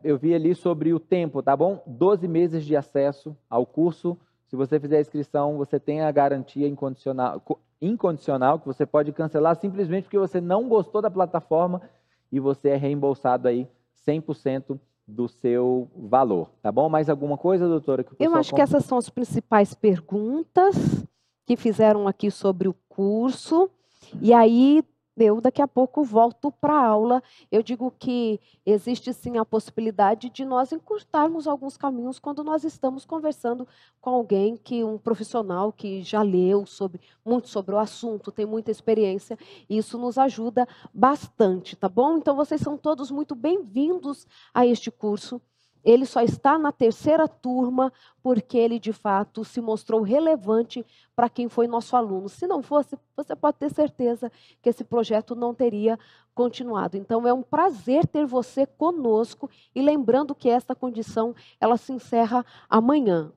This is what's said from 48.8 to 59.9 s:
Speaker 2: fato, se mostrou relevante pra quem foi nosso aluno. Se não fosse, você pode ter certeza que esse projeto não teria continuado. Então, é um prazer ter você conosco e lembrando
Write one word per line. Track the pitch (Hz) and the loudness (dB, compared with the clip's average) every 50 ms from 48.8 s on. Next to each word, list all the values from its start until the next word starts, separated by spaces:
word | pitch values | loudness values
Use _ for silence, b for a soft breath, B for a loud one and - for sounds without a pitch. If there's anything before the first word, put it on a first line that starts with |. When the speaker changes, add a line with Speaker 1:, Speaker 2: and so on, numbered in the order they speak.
| - 214 | -6 -6
Speaker 2:
fato, | 214 - - 208 196 196 208 - - 220 220 | -8 -6 -2 0 0 0 -2 -4 -8 -12 -12
se | - - 247 | -8 -8 -6
mostrou | 226 220 220 214 - - 226 220 | -4 -4 -4 -4 -4 -2 0 0
relevante | 214 190 240 294 330 320 320 240 185 202 220 226 233 - - 254 220 b b b b b - | 0 2 2 2 4 2 0 0 0 0 0 0 0 -2 -6 -14 -14 b b b b b -2
pra | - 240 240 | -2 -2 -2
quem | - - 240 | -2 -6 -8
foi | 226 - 240 233 | -4 -2 -2 -2
nosso | 240 233 233 226 - 254 | 0 -2 -6 -4 0 0
aluno. | 247 233 202 190 185 196 | 0 0 0 -4 -6 -6
Se | 196 - - 359 | -10 -10 -8 -6
não | 359 381 294 | -4 -4 -4
fosse, | 240 - 285 294 269 - 277 - _ _ - | -4 0 0 0 0 0 -8 -16 _ _ -12
você | - 294 - 302 | -12 -10 -10 -8
pode | - - 294 294 | -2 -2 -2 -2
ter | - 277 294 | -2 -6 -6
certeza | - - 302 277 - - 247 240 233 226 247 226 b b b b b b | -2 -2 -2 -2 -2 -2 -2 -2 -2 -2 -8 -12 b b b b b b
que | - | -2
esse | 247 226 - 247 | -2 -2 -2 -6
projeto | - 233 240 220 - 220 214 220 - 240 | -4 -2 -2 -2 0 -2 -2 -2 -4 -8
não | 240 240 240 233 | -6 -4 -6 -2
teria | - 262 240 208 208 208 220 226 220 b b b b b b - | -2 -2 -2 -2 0 0 0 -2 -2 b b b b b b -4
continuado. | - 247 240 233 - 254 247 220 214 180 170 180 | -2 -2 -2 -2 -6 -10 -6 -4 -4 -4 -4 -6
Então, | 196 196 - 226 233 240 | -8 -6 -4 -4 0 2
é | 240 247 | 2 0
um | 262 | 0
prazer | 247 - 302 302 349 392 277 196 - 240 262 320 349 | -2 -4 0 0 0 0 0 -4 -2 0 2 2 2
ter | - - 294 302 | 0 0 -2 -2
você | 254 247 254 233 - - 269 277 | 0 -2 -2 -4 -2 -2 -2 -2
conosco | - _ - 302 339 359 320 254 233 214 220 233 - - - - - b b b b b | -2 _ -2 -2 -2 -2 0 0 2 2 2 0 -2 -6 -16 -16 -16 b b b b b
e | 247 | 0
lembrando | 269 294 | 2 2